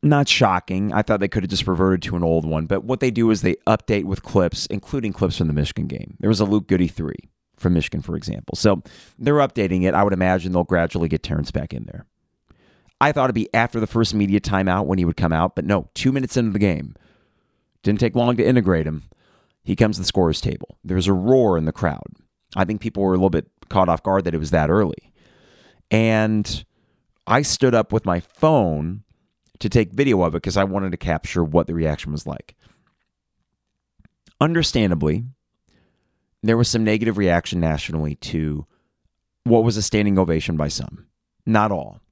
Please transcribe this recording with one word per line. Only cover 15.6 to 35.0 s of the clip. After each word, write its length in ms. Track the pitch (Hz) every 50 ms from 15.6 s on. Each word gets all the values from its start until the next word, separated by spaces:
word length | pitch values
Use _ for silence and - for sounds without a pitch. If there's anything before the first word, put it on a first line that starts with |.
| 80
no, 240 | 82 101 95 76 - _
two 180 | - - 131 131
minutes 240 | 139 131 - -
into 160 | 127 120 110 98
the 60 | 104
game. 360 | 101 101 85 73 69 - - - _ _ _ _ _ _ _ _ _ _ _ _ _ _ _ _ _
Didn't 180 | 98 104 104
take 160 | 120 113 104
long 200 | 120 120 120 123
to 100 | 113 107
integrate 400 | 87 127 123 104 92 92 80 78
him. 180 | 78 80 76 - - _ _ _ _ _ _ _ _ _ _ _
He 140 | - 98
comes 200 | - 113 107 107
to 60 | 92 92
the 40 |
scorer's 340 | - - - 92 82 78 -
table. 380 | - - - - - - - _ _
There's 220 | - 90 92 87
a 60 | 92 98
roar 460 | 92 92 110 131 131 123 107 92 82
in 60 | 78
the 80 | 78 -
crowd. 340 | - - 85 69 50 50 50 - _ _ _ _ _ _ _ -
I 100 | 90 95
think 160 | 85 107 101
people 220 | - 113 - 98 98
were 100 | 95 92
a 40 |
little 140 | 92 92 95
bit 200 | 82 80 - _ _ _ - _
caught 200 | - 98 92 87
off 140 | 85 78 _
guard 220 | - 95 98 90
that 100 | 87 82
it 40 | 82
was 120 | 76 76
that 200 | 71 82 76 76
early. 420 | 82 104 107 85 - - _ _ _ _ _ _ _ _ _ _ _ _ _ _ _ _ _ _
And 720 | - 110 113 113 110 110 110 110 110 107 104 - - - - _ _ _ _ _ _ _ _ _ _ _ _
I 160 | - 110 131 147
stood 320 | - - - - 131 117
up 180 | 117 107 - -
with 120 | 113 -
my 160 | 98 87 87
phone 840 | - _ _ _ - - 160 151 107 87 78 76 76 82 92 104 104 _ _ _ _ _ _ _ _ _ _ _
to 100 | - 107
take 240 | - 120 110 85 -
video 300 | 98 139 139 117 92 90
of 120 | 85 78
it 80 | 85 -
'cause 140 | 98 87
I 80 | 98 95
wanted 260 | 98 95 101 98 95
to 60 | 85
capture 480 | 82 - 90 80 76 - - - 90 85
what 220 | 80 76 85 80
the 80 | - 85
reaction 380 | 85 80 78 76 - - 80 73
was 140 | 76 -
like. 300 | - 71 - - _ - _ _ _ _ _ _ _ _ _ _ _ _ _ _ _ _ _ _ _ _ _ _ _ _ _ _ _ _ _ _ _ _ _ _ _ _ _
Understandably, 840 | 143 156 170 165 160 - - 131 110 98 87 80